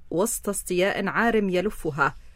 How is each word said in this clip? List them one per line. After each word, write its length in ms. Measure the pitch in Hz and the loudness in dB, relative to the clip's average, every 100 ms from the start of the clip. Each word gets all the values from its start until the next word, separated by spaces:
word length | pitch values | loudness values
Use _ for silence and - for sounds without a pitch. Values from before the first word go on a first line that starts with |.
| - | -4
وسط 380 | 165 220 - - | 0 0 0 -4
استياء 580 | 196 - 180 175 - 185 | -6 -2 2 2 2 0
عارم 420 | 147 226 220 196 | 2 2 2 2
يلفها 680 | 180 202 - 160 143 139 - - | 0 0 -4 -6 0 0 0 -14